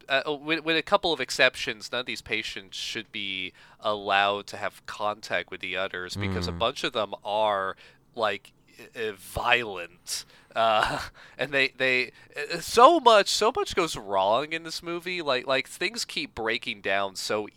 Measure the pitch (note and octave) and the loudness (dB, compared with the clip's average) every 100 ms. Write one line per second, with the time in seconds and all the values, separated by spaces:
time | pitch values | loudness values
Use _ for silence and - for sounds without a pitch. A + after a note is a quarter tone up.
0 | - C#3 D3+ D3 D3 D#3+ D#3 D#3+ - - | -2 0 0 -4 -2 -2 0 -2 2 2
1 | C3+ C3 B2+ - C3 - - G#2+ - A#2+ | 2 -2 -2 4 4 4 -4 -6 -6 -6
2 | B2 A2+ - A2 A2 G#2+ F#2+ - - A#2 | -6 -8 -6 -4 -4 -8 -12 -10 -8 -8
3 | G#2+ A2 G2+ F#2+ F#2 - - - A2+ G#2 | -10 -10 -8 -8 -8 -12 -20 -6 -4 -2
4 | G2+ G2 G2+ G2+ G2+ G2+ G2 - - - | 2 4 4 0 -6 -8 -8 -8 -14 -6
5 | G#2 G#2+ - F#2 F2 F2+ F#2 F#2 F#2+ F2+ | -4 -4 -4 -4 -4 -10 -6 -4 -4 -6
6 | F2+ F#2+ G2 F#2 F2 E2+ A#2 C#3+ D#3 B2 | -8 -6 -4 -4 -4 -2 -4 -2 -4 -4
7 | G2+ G2+ G#2 G#2+ G#2+ G2 F#2+ - - _ | -4 -6 -4 0 2 0 -2 -8 -16 _
8 | _ - G#2+ G2+ - _ _ - A#2 - | _ -2 -2 -2 -8 _ _ -20 -18 -8
9 | A2 F#2+ - - A2+ B2 A2+ F#2 E2+ F2+ | -6 -6 -10 -4 2 2 2 -6 -10 -14
10 | - - - - _ A#2 A2+ A2 A2 C#3+ | -10 -10 -10 -20 _ 2 4 6 4 0
11 | - - - - C3+ C#3 C3+ - C3 B2+ | -8 -14 -20 -8 -2 2 2 2 2 2
12 | B2 - - - D3 E3 - A3 C4 E4+ | 0 -6 -16 -10 -8 -6 0 8 10 10
13 | A#3+ G#3+ G3 - G#3+ G4+ G4 - E3 C#3+ | 8 6 6 2 2 0 -2 0 0 -2
14 | G2+ G2 F#2+ A2+ D3+ D#3+ E3 - E3+ E3+ | -2 2 4 2 0 -6 -8 -10 -8 -8
15 | F3 F3+ D3 B2+ B2+ C3+ - - F3+ A#3 | -6 -4 0 0 2 0 -2 -4 -4 -4
16 | - F#3+ C#3+ - A2+ A#2+ - G#2 G2 G2 | -6 -6 -8 -4 -2 -2 -4 -6 -2 0
17 | G2 F#2 - G#2+ G#2 | -2 -4 -4 -2 -4